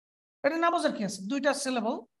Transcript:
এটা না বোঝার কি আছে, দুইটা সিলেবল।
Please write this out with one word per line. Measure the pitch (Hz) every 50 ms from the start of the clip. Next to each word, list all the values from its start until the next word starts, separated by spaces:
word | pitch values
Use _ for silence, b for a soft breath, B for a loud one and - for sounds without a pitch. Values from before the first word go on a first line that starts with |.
| _ _ _ _ _ _ _ _ _
এটা | 277 320 330 339
না | 339 339
বোঝার | 349 302 294 -
কি | - 220 185
আছে, | 196 - - 196
দুইটা | 277 277 269 294 262 277 -
সিলেবল। | 262 262 240 208 220 277 359 - - _ _